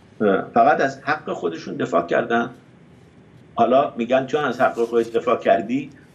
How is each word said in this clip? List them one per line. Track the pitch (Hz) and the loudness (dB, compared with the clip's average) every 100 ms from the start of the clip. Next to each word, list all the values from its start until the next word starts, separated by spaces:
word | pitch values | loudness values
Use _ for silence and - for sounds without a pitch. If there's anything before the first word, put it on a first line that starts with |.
| - - | -18 -2
اه، | 107 95 - | 0 0 0
فقط | - 117 170 | 2 4 4
از | 139 131 | 0 -4
حق | - - - | -6 -6 -4
خودشون | 87 85 80 - 67 | -6 -6 -6 -10 -6
دفاع | - - - | -2 -2 0
کردن. | - 117 117 120 - - - - - - - - - - | -2 0 -2 -2 -8 -20 -20 -20 -20 -20 -20 -20 -20 -10
حالا | - 117 131 143 117 | 0 2 4 2 -2
می‌گن | 117 127 131 | 0 0 0
چون | 151 | -2
از | 143 117 | -2 0
حق | 113 | 0
خودت | - 117 117 113 | 0 0 0 0
دفاع | 113 120 113 | 0 0 0
کردی | 120 98 104 131 - - - | 4 2 2 -4 -6 -14 -14